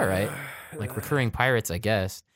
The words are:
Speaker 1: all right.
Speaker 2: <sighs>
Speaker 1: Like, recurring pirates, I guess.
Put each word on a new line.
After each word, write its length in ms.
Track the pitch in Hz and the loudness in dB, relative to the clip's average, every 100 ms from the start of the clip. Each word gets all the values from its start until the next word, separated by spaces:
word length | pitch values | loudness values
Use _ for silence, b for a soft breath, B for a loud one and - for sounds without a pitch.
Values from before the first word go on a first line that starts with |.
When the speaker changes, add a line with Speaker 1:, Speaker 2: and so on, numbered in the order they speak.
Speaker 1:
all 60 | 95 | 4
right. 240 | 95 104 | 2 0
Speaker 2:
<sighs> 420 | 139 139 - - - | -4 -10 -12 -14 -8
Speaker 1:
Like, 180 | 104 - | -6 -4
recurring 340 | - 147 120 | 0 2 2
pirates, 400 | - 123 120 - | 2 4 4 2
I 80 | 87 | -2
guess. 440 | 107 107 92 - _ | 2 2 0 -4 _